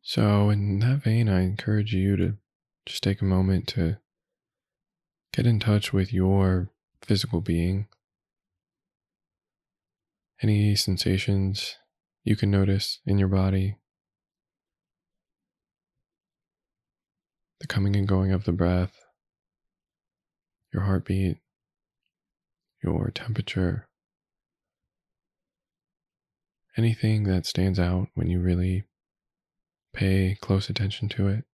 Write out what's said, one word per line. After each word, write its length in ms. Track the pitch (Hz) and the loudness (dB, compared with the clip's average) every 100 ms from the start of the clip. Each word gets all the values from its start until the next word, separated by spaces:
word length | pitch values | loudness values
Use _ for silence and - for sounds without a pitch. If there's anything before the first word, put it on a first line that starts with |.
So 480 | - - 107 104 104 | -6 0 2 4 4
in 300 | 104 101 98 | 2 0 0
that 240 | 117 139 | 0 0
vein, 240 | 117 113 113 | 2 2 2
I 140 | 95 | 2
encourage 520 | 92 104 - 107 104 | 2 -2 -2 0 0
you 220 | 98 95 98 | 0 2 2
to 200 | 90 104 _ _ _ _ | 0 -4 _ _ _ _
just 200 | - - | -14 -6
take 180 | - 98 | -2 0
a 20 | |
moment 440 | 98 92 92 92 - | 0 2 2 0 -2
to 300 | - 82 101 _ _ _ _ _ _ _ _ _ _ _ _ _ | -2 -2 -2 _ _ _ _ _ _ _ _ _ _ _ _ _
get 140 | - 120 | 0 2
in 140 | 110 | 2
touch 320 | 107 104 - | 2 0 0
with 200 | 98 95 | -2 0
your 580 | 92 92 98 95 92 90 _ _ _ | 2 2 4 2 0 -2 _ _ _
physical 400 | - 101 - 92 | -2 -2 0 -4
being. 460 | 101 85 85 98 104 _ _ _ _ _ _ _ _ _ _ _ _ _ _ _ _ _ _ _ _ _ _ _ _ _ | -2 -2 0 -2 -6 _ _ _ _ _ _ _ _ _ _ _ _ _ _ _ _ _ _ _ _ _ _ _ _ _
Any 320 | 110 104 104 | 0 2 4
sensations 1000 | 101 - 92 - 95 - 98 95 98 - - _ _ _ _ | 2 0 -2 0 0 0 0 0 -4 -8 -14 _ _ _ _
you 100 | - | -2
can 160 | 107 104 | 0 2
notice 480 | 101 98 98 - - - | 2 2 0 -2 -10 -2
in 100 | 101 | 0
your 120 | 95 | 2
body, 480 | 95 95 95 95 101 _ _ _ _ _ _ _ _ _ _ _ _ _ _ _ _ _ _ _ _ _ _ _ _ _ _ _ _ _ _ _ _ _ _ _ _ _ _ | 2 0 0 -2 -6 _ _ _ _ _ _ _ _ _ _ _ _ _ _ _ _ _ _ _ _ _ _ _ _ _ _ _ _ _ _ _ _ _ _ _ _ _ _
the 80 | - | -6
coming 260 | - 98 | -2 0
and 140 | 101 98 | 0 0
going 240 | 95 95 | 0 2
of 100 | 95 | 0
the 100 | - | 0
breath, 540 | 87 85 90 90 _ _ _ _ _ _ _ _ _ _ _ _ _ _ _ _ _ _ | 0 0 0 -2 _ _ _ _ _ _ _ _ _ _ _ _ _ _ _ _ _ _
your 100 | - | -4
heartbeat, 560 | 98 95 - 95 95 - _ _ _ _ _ _ _ _ _ _ _ _ _ _ | -2 -2 -2 -2 0 -4 _ _ _ _ _ _ _ _ _ _ _ _ _ _
your 300 | - 80 - | -4 -2 -4
temperature, 720 | - - 107 - - 90 - - _ _ _ _ _ _ _ _ _ _ _ _ _ _ _ _ _ _ _ _ _ _ _ _ _ _ _ _ - | -6 -6 -6 -4 -2 -2 -2 -8 _ _ _ _ _ _ _ _ _ _ _ _ _ _ _ _ _ _ _ _ _ _ _ _ _ _ _ _ -2
anything 460 | 113 110 110 107 | 0 0 0 2
that 240 | 104 92 - | 2 0 -2
stands 320 | - 92 92 | -2 0 0
out 300 | 87 90 98 | 0 0 -2
when 140 | - 82 | -4 -2
you 120 | 90 | 0
really 420 | 90 90 92 92 - _ _ _ _ _ _ _ _ _ _ | 0 0 0 -2 -6 _ _ _ _ _ _ _ _ _ _
pay 440 | - 98 95 95 98 | -4 0 2 0 -2
close 280 | - 95 - | -2 -2 0
attention 400 | - 98 - 104 | -4 -4 -4 -8
to 180 | - 98 | -2 -2
it. 160 | 104 - | -2 -6